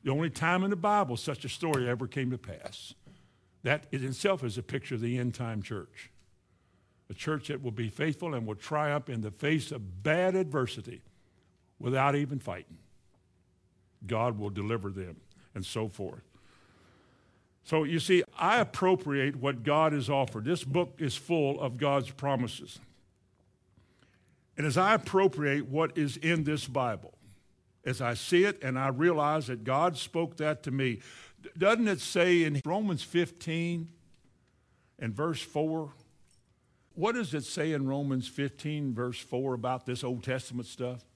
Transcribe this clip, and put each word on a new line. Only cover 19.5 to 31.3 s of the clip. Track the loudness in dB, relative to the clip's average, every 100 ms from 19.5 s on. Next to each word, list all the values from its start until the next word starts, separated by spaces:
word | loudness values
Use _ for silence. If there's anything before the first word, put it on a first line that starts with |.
| -2
God | 2 4 6
has | 4 2
offered. | 2 0 -2
This | -2 -2
book | 0 0 0 -2
is | -4 -4
full | 0 2 2 2
of | -4 0
God's | 2 2 0
promises. | -4 0 0 0 -4 -14 -16 -20 _ _ _ _ _ _ _ _ _ _ _ _ _ _ _ _ -2
And |
as | 2 4
I | 6
appropriate | 4 4 4 4 4 0 0 0
what | 0 0 0
is | -2 0
in | 0 2
this | 2 -2 -2
Bible, | 0 0 -2 -8 _ -20 -20 _ _ _ _
as | -6 -2
I | -2
see | -2 4 6
it | 6 2
and | -4 0
I | 0
realize | 4 4 4 2 2 -2
that | -6
God | 0 2 2 0
spoke | -4 -2 -2 -2
that | -2 -2
to | -2
me, | 0 0 -2 -8 -20 -20